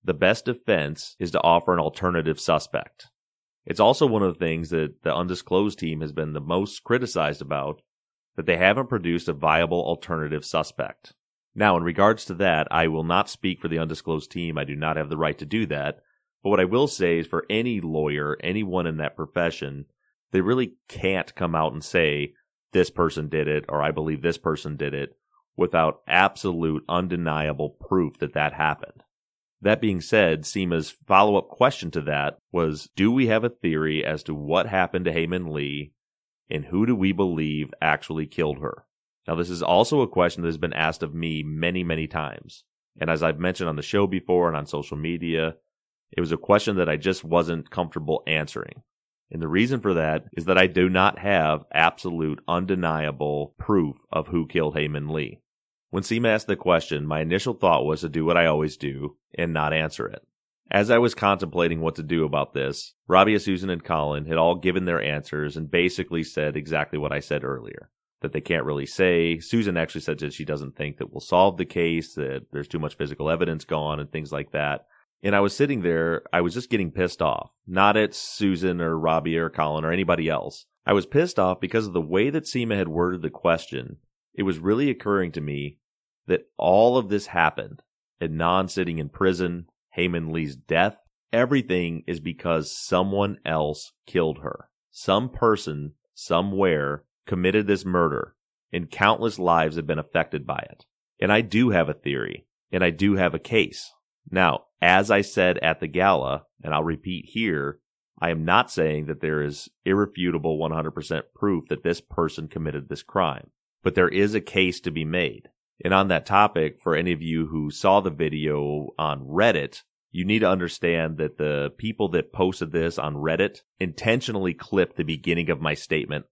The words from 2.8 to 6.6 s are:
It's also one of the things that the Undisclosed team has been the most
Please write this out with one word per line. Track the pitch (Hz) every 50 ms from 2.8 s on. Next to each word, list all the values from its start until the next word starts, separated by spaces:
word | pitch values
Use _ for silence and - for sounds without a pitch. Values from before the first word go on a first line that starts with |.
| - - _ _ - _ _ _ _ _ _ _ _ _ _ _ _ -
It's | - -
also | 104 117 139 - 151
one | 127 110 104
of | 98 90
the | 80 -
things | 90 82 80 82 82 78
that | 85 80 78 73 - _
the | - 82
Undisclosed | 65 85 90 90 90 - - - 90 95 104 104 -
team | - - 80 80 78
has | 78 76
been | 73 80 76 76 76
the | 73
most | 71 80 85 95